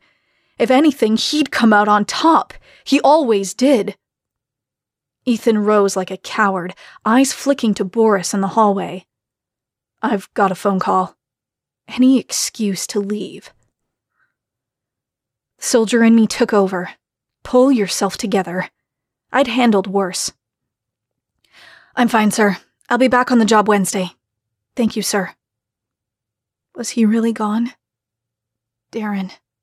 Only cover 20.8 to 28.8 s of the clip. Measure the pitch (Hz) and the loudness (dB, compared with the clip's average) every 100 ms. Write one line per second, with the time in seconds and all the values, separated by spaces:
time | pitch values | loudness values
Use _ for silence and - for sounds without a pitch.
20.8 | _ _ _ _ _ _ _ _ - - | _ _ _ _ _ _ _ _ -20 -20
21.8 | _ - 233 220 214 226 208 180 _ _ | _ -2 0 2 0 2 0 -2 _ _
22.8 | _ 240 254 247 - 240 214 214 208 208 | _ 0 2 2 2 2 4 2 2 0
23.8 | 185 196 175 - _ _ _ _ _ - | 0 -4 -8 -12 _ _ _ _ _ -4
24.8 | 226 214 - 202 185 - _ _ _ _ | -2 -2 -4 -4 -4 -10 _ _ _ _
25.8 | _ _ _ _ _ _ _ _ _ - | _ _ _ _ _ _ _ _ _ -14
26.8 | 226 240 214 226 226 220 214 220 240 - | -8 0 2 2 0 -2 -4 -2 -4 -8
27.8 | _ _ _ _ _ _ _ _ _ _ | _ _ _ _ _ _ _ _ _ _